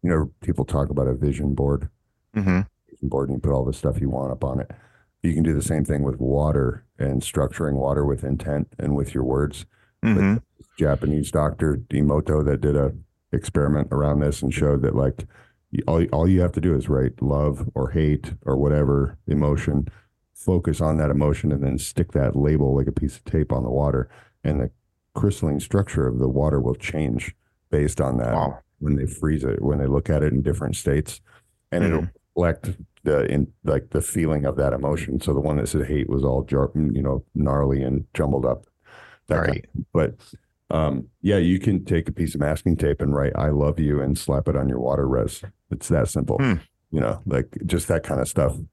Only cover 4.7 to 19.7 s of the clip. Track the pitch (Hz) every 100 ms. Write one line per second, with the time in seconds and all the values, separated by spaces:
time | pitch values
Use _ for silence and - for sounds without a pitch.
4.7 | - - _ _ _ 85 78 80 73 -
5.7 | 78 71 73 69 64 64 69 76 73 64
6.7 | - - - 69 65 - - 69 - 78
7.7 | 69 67 71 71 67 65 69 - 73 -
8.7 | - 71 71 67 65 64 65 73 - -
9.7 | _ _ _ 113 101 98 110 - _ -
10.7 | - 78 69 73 76 71 80 73 76 78
11.7 | 69 - 71 73 73 76 76 71 69 73
12.7 | 73 71 - - _ _ 67 - - 71
13.7 | 76 67 69 73 71 73 71 67 - 73
14.7 | 71 67 - 67 65 - - - _ _
15.7 | - - 82 85 73 85 95 87 - 87
16.7 | 78 62 69 65 - 65 73 73 69 -
17.7 | - 69 85 78 73 - - - 67 73
18.7 | 73 69 71 69 - - 71 73 73 -